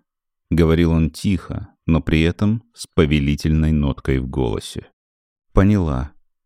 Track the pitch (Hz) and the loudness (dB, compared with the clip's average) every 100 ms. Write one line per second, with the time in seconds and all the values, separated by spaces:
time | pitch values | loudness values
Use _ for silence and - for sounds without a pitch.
0 | _ _ _ _ _ 80 80 82 85 82 | _ _ _ _ _ 0 2 2 2 2
1 | 78 - 104 90 - - - _ - 82 | 0 -2 -4 -4 -6 -12 -12 _ -2 0
2 | - 80 80 - 104 113 - - - - | 2 2 2 0 -2 -2 -6 -20 -6 0
3 | 76 76 71 71 80 78 78 76 71 - | 2 2 0 -2 0 0 2 0 -2 -4
4 | - 65 64 67 60 50 - - - _ | -4 -4 -4 -4 -4 -4 -10 -14 -16 _
5 | _ _ _ _ _ 104 95 104 80 65 | _ _ _ _ _ 2 4 2 0 -4
6 | 69 - _ _ | -6 -12 _ _